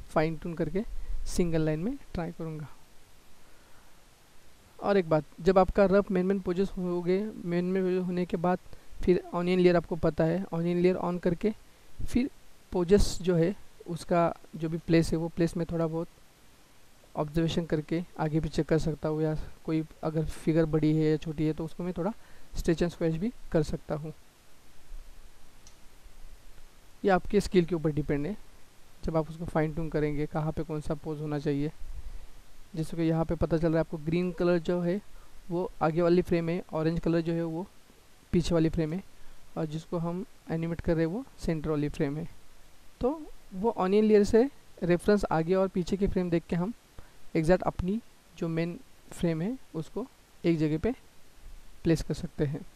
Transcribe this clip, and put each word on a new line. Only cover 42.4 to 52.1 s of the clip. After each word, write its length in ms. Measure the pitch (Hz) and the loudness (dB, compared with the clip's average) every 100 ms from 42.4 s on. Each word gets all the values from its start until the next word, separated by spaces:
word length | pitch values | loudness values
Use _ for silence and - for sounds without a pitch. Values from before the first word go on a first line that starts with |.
| - - - - - - | -16 -18 -20 -20 -18 -4
तो 180 | 247 320 311 - - | -2 -2 -8 -14 -12
वो 200 | 190 226 - | -2 -2 0
onion 280 | 185 208 214 | 2 4 8
लेयर 180 | 208 | 6
से 260 | 208 226 277 - - - | 8 6 4 0 -20 -6
reference 400 | 170 175 - 208 - | 2 2 4 2 4
आगे 240 | 156 165 190 | 0 2 2
और 120 | 190 | 2
पीछे 300 | 190 170 190 | 0 0 0
की 100 | 196 | 2
frame 220 | 185 180 | 2 2
देख 140 | 170 - | 0 0
के 100 | 175 | -2
हम 180 | 185 - - - - - - 165 | -2 -4 -14 -18 -18 -14 -4 0
एग्जैक्ट 280 | 156 185 | 4 4
अपनी 360 | - - 180 220 - - - - | 2 -2 -2 -2 -6 -20 -20 -8
जो 100 | 170 | -4
main 300 | 165 170 170 - - - | -2 -2 -6 -16 -20 -16
frame 300 | - 170 160 | -2 0 0
है 160 | 185 262 - 156 | -2 -4 -8 -10
उसको 300 | - 196 - - - - | -8 -8 -10 -14 -20 -2
एक 140 | 175 165 | 0 2
जगह 200 | 156 160 | 2 2
पे 140 | 214 262 - - - - - - - - | -2 -2 -10 -20 -18 -18 -16 -14 -16 -4
place 180 | 170 160 | 0 2
कर 100 | - | 2